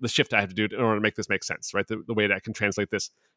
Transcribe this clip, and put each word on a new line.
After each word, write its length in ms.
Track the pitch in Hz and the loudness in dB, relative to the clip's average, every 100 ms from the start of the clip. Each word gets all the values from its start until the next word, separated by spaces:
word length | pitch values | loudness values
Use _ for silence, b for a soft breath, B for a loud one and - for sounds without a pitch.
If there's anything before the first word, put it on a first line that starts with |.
the 60 | 120 | 0
shift 260 | - - | 0 2
I 60 | 107 | 2
have 100 | 98 | 0
to 60 | 92 | -2
do 100 | 107 104 | -2 2
in 60 | |
order 140 | 117 107 | 2 4
to 60 | |
make 140 | 107 - | 0 0
this 140 | 104 | -2
make 140 | 98 | -2
sense," 300 | - 82 - | -2 -8 -4
right? 120 | 101 98 | -4 -2
The, 140 | 107 - | -6 -2
the 60 | |
way 140 | 107 104 | 0 2
that 60 | 95 | 0
I 40 | |
can 140 | 113 | -4
translate 360 | - 104 101 101 | 0 0 0 -2
this 200 | 101 - _ _ | -2 -4 _ _